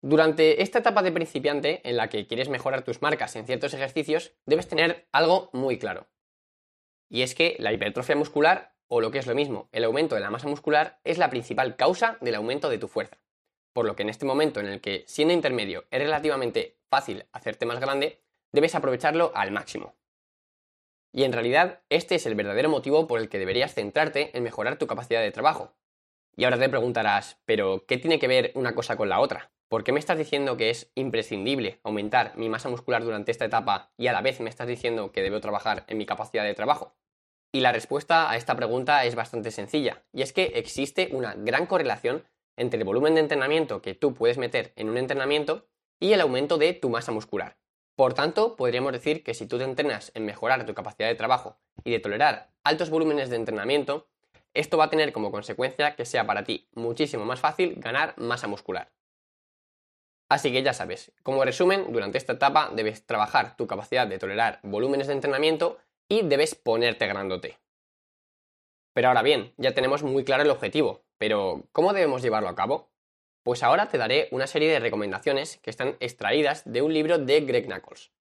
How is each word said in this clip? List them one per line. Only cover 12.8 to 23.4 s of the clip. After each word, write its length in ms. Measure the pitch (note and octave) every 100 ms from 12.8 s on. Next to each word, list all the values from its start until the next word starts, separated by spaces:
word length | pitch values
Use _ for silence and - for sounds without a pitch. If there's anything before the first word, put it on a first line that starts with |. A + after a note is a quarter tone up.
| G2+
fuerza. 300 | - F#2+ - _ _ _ _ _
Por 120 | -
lo 100 | A2
que 80 | G2+
en 60 | G#2
este 180 | A2 C#3
momento 320 | C3+ D#3 G#2
en 80 | G#2
el 140 | G2+
que, 240 | - G2 -
siendo 260 | - D3+
intermedio, 540 | F3 D3+ B2+ G2+ E2 -
es 80 | C3
relativamente 800 | D3 D3+ D3+ C3+ B2 A2 D#2 _ _
fácil 380 | C#3 - G2 -
hacerte 360 | - - G#2+ A#2+
más 120 | A#2+
grande, 420 | C3+ C#3 D3+ - _ _ _
debes 240 | C#3+ E3
aprovecharlo 560 | E3 C#3+ B2 D#3 D#3 E3+ -
al 160 | G2
máximo. 420 | G2+ - - - _ _ _ _ _ _ _ _ _ _ _ _
Y 100 | B2+
en 100 | C3+
realidad, 500 | A#2 A#2 C#3 F#3 - _
este 280 | D#3 F3 F3+
es 100 | B2
el 80 |
verdadero 340 | G#2+ G2+ G2+ D3+
motivo 380 | C#3+ B2 D3 D#3+
por 140 | A#2
el 80 | A2
que 100 |
deberías 360 | G2+